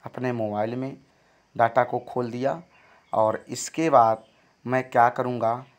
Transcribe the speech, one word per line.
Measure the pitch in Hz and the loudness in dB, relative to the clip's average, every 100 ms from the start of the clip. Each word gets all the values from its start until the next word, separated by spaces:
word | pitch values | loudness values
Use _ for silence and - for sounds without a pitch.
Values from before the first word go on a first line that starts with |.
अपने | - - 127 | -14 -8 -6
मोबाइल | 120 107 104 110 123 | -4 -4 -2 -4 -4
में | 131 143 _ _ _ _ _ - | -8 -12 _ _ _ _ _ 0
डाटा | 117 - | 2 2
को | 123 123 | 0 -4
खोल | - - 120 | -6 -6 -6
दिया | 120 131 160 175 _ _ _ _ | -4 -4 -6 -12 _ _ _ _
और | - 110 107 - | 0 0 0 -8
इसके | 123 - - 160 | -12 -10 -2 4
बाद | 135 113 110 - _ _ _ 120 | 6 6 2 -6 _ _ _ -4
मैं | 131 127 | -2 0
क्या | 127 120 | 4 4
करूँगा | 123 123 120 113 120 131 | 2 -4 -2 -2 -2 -8